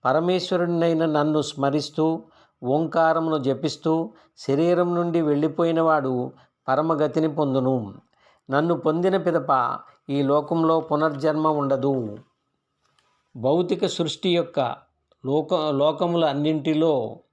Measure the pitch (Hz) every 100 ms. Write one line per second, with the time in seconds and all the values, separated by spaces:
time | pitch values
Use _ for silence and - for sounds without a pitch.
0 | 127 143 170 185 175 180 170 170 170 160
1 | 160 151 147 151 147 - 139 147 143 -
2 | 156 165 - _ _ _ 123 143 160 165
3 | 160 160 160 156 131 131 156 - 160 160
4 | 165 - _ _ - 139 170 175 175 175
5 | 175 170 151 147 156 147 170 165 165 156
6 | 135 127 127 - _ _ - 135 160 160
7 | 151 165 156 151 147 131 131 131 104 98
8 | _ _ _ _ - 135 165 170 165 160
9 | 180 185 170 160 143 135 123 131 - _
10 | - 139 135 147 151 170 160 160 160 147
11 | 156 147 151 151 156 151 139 135 143 135
12 | 110 104 - _ _ _ _ _ _ _
13 | _ _ _ - 120 160 175 175 190 -
14 | 160 - 190 170 170 - 123 - _ _
15 | _ _ 131 147 151 180 156 139 147 156
16 | 175 170 160 139 147 156 147 156 160 139
17 | 110 113 _